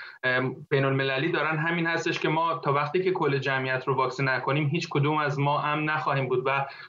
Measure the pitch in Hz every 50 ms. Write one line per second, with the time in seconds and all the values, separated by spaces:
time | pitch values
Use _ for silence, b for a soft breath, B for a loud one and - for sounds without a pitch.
0 | B B B B B 127 127 127 127 131 131 - 147 - 147 139 135 135 135 135
1 | 135 135 135 135 143 175 175 160 147 156 160 156 156 165 170 175 170 170 170 165
2 | - 170 170 - - 160 156 160 165 165 160 147 - 147 139 143 147 143 - 180
3 | 180 185 175 - 160 143 139 139 131 143 135 131 131 131 131 127 131 - 131 131
4 | 131 123 123 - 139 135 131 127 127 131 135 147 156 143 135 170 170 - - 151
5 | 135 147 156 151 151 147 147 143 143 143 147 143 - 147 147 151 151 156 156 156
6 | - 151 139 139 135 123 131 127 123 135 135 139 135 B B B B